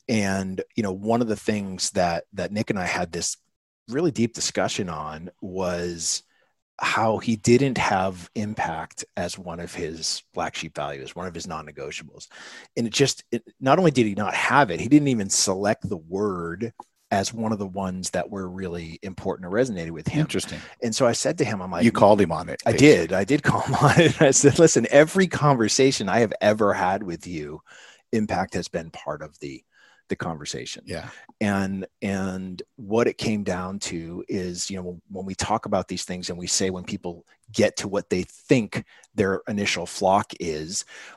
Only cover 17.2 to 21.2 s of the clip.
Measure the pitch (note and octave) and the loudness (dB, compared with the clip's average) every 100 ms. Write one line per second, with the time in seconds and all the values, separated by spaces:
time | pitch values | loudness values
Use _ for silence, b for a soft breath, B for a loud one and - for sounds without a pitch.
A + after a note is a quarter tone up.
17.2 | G2 A2+ A2 G#2+ G2 F#2+ F#2+ F#2 F2+ F2+ | -2 -4 -4 -2 -4 -4 -4 -4 -4 -4
18.2 | - G2 F#2 F#2 F#2 F2 E2 E2 G2+ E2+ | -4 -6 -8 -6 -6 -6 -8 -12 -12 -8
19.2 | F#2+ F2 F2 G#2 C3 F#2 E2 E2 - D3 | -6 -6 -2 0 0 0 -6 -6 -4 0
20.2 | D#3 F#2+ - D#2 B B A#2+ A2 B2+ A2+ | 0 -2 -4 -10 B B -4 2 2 2